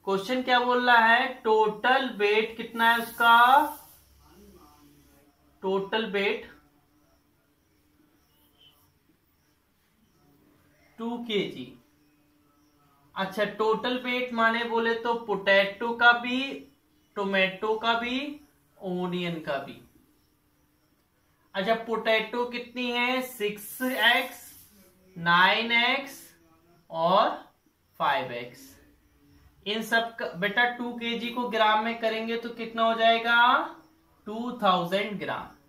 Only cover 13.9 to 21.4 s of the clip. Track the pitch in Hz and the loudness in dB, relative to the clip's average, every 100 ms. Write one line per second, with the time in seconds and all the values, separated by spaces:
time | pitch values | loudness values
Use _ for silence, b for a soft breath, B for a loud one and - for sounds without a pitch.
13.9 | 254 247 247 247 233 226 233 233 226 226 | -4 -4 -4 -4 0 0 0 -2 0 0
14.9 | 226 240 233 - 190 196 196 196 - 233 | -2 -2 -4 -2 -2 4 4 2 -4 -6
15.9 | 233 240 240 247 254 277 - - _ _ | 4 4 4 -2 -4 -4 -10 -14 _ _
16.9 | _ _ - 196 196 190 - 214 220 226 | _ _ -6 -2 0 0 -2 -4 -2 0
17.9 | 233 240 262 294 294 _ _ _ _ 196 | -2 -2 -6 -6 -12 _ _ _ _ -8
18.9 | 180 175 180 175 160 - 139 - - - | -4 -4 -4 -4 -6 -6 -6 -8 -18 -20
19.9 | _ _ _ _ _ _ _ _ _ _ | _ _ _ _ _ _ _ _ _ _
20.9 | _ _ _ _ _ | _ _ _ _ _